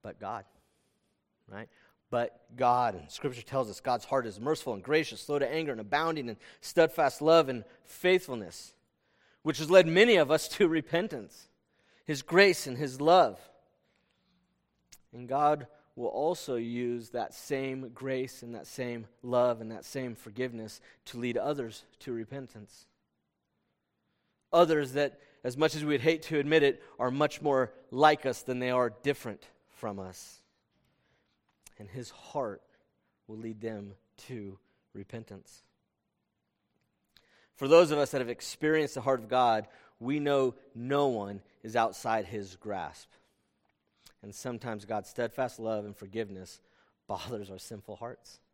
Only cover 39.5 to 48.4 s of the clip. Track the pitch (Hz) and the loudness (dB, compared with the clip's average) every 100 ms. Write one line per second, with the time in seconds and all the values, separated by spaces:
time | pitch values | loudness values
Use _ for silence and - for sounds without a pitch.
39.5 | 110 104 - - _ 120 147 143 139 131 | 4 -2 -18 -20 _ -4 -2 2 2 2
40.5 | - - 117 123 143 143 113 101 101 _ | -2 -18 -12 -2 2 2 0 -6 -10 _
41.5 | _ 110 117 113 92 117 113 92 110 98 | _ -4 0 0 -2 -2 -2 -2 -8 -10
42.5 | 92 107 98 78 - - _ _ _ _ | -12 -10 -8 -8 -12 -20 _ _ _ _
43.5 | _ _ _ _ _ - _ 104 101 131 | _ _ _ _ _ -20 _ -20 -12 -10
44.5 | 117 123 110 101 107 95 - 117 - 127 | -8 -8 -10 -6 -8 -8 -6 -6 -4 -6
45.5 | - 113 107 104 101 98 110 104 95 92 | -4 -6 -4 -6 -14 -10 -8 -8 -10 -16
46.5 | - _ _ _ _ - 95 - 113 98 | -20 _ _ _ _ -10 -10 -8 -10 -10
47.5 | 95 - 107 - 98 117 - - - | -16 -16 -16 -16 -14 -14 -14 -20 -20